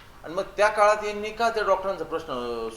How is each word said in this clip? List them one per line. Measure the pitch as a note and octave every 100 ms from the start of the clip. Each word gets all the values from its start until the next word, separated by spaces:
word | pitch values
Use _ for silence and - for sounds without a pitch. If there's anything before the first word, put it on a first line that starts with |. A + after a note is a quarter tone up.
| - -
आणि | -
मग | F3 F#3+ -
त्या | G#3
काळात | G#3+ G#3 G#3+ G#3
यांनी | G#3 G#3+
का | - A#3
त्या | A3
डॉक्टरांचा | G3 F#3+ G3 F3+ D#3+
प्रश्न | D#3 D#3+ B2+ A#2+ A#2 A2+